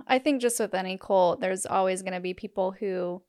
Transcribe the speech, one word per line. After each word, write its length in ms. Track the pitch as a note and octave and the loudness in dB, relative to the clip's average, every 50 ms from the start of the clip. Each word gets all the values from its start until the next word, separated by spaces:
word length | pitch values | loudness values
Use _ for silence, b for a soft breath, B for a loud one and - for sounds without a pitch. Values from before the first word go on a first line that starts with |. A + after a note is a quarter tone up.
| - | 0
I 100 | - B3+ | 0 0
think 240 | C4 C4 D4+ C#4 B3 | 2 4 2 2 2
just 180 | A#3+ A#3 A#3 - | 2 0 2 0
with 140 | A3 G3+ - | -2 -2 -2
any 240 | F#3+ F#3 F#3 F#3+ | -4 -4 -4 -6
cult, 420 | F#3+ - - G3 F#3+ F3+ F3 - - | -8 -2 2 4 6 6 6 4 2
there's 260 | F#3 F#3 F#3+ F#3+ - | -2 -2 -2 -2 -4
always 340 | - - G3 F#3+ F#3+ F#3 F#3 | -2 0 2 2 2 0 -2
gonna 180 | F#3+ F#3 F#3 F3+ | -4 -6 -8 -6
be 140 | F3+ F3+ F#3 | -6 -6 -8
people 380 | - - G3 - G3 F#3+ F#3+ | -8 -10 -8 -4 -2 -2 -2
who 500 | F#3+ - A3 G3 F#3 F#3 F3+ F3 F3 F3+ _ | -2 -4 -6 -4 -2 -2 -4 -4 -6 -8 _